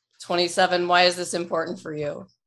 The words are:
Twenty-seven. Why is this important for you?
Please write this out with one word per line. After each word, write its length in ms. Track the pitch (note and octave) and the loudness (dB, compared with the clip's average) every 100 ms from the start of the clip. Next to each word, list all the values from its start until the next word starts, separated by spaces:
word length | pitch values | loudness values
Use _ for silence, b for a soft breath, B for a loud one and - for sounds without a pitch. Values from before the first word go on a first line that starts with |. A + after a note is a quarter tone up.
| _ _ | _ _
Twenty-seven. 640 | - F3 F3 F#3 F3+ F3+ F3 | -4 -2 0 2 2 2 4
Why 140 | F3 | 4
is 120 | F3+ F3 | 4 2
this 180 | F3 | -6
important 460 | E3+ E3+ E3 E3 F3+ | -6 -4 -4 -4 -8
for 140 | E3+ | -10
you? 340 | D3+ D3 - F#3+ _ | -8 -8 -8 -16 _